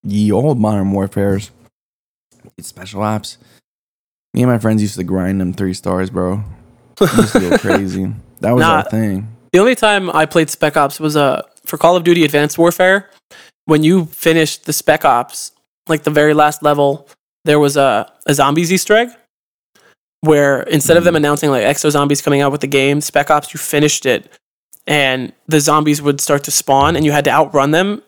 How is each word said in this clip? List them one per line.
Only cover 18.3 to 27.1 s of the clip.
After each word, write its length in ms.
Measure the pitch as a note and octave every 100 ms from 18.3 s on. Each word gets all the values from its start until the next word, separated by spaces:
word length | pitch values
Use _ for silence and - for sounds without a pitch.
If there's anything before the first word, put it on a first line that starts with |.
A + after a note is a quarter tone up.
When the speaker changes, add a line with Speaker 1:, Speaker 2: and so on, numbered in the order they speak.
Speaker 2:
zombies 380 | C#3+ C#3 D3+ E3+
Easter 220 | F#3+ - G#3+
egg 140 | A#3+ - _ _ _ _ _ _ _ _ _ _
where 380 | D#3 D3 C#3+ C3+
instead 340 | - D#3+ - E3
of 60 |
them 100 | F3
Speaker 1:
Mm. 40 | E3
Speaker 2:
announcing, 320 | D3 D3 D3+
like, 140 | C3
exo 260 | G#2+ D3 D#3
zombies 300 | C#3+ C#3+ C#3
coming 220 | - C#3+
out 100 | C#3+
with 80 | C#3+
the 60 | C#3
game, 340 | C#3+ C3+ C#3+
Spec 300 | - D3 C#3+
Ops, 240 | D3 -
you 40 | D#3+
finished 460 | - D3 D3 -
it, 260 | C3+ A2+ - _ _ _ _ - -
and 460 | D3+ C3+ C3 B2 _ -
the 120 | D#3
zombies 420 | D3 D3+ D3+ D3
would 180 | D3 C#3
start 240 | - C#3+
to 60 | -
spawn, 440 | - - C#3 C#3+
and 120 | E3
you 60 | D3+